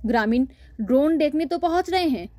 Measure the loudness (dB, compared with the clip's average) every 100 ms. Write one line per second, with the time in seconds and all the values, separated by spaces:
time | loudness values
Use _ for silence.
0 | 0 0 2 0 0 -6 -20 -10 0 2
1 | 4 2 0 0 -4 -2 0 0 0 0
2 | 0 -2 -6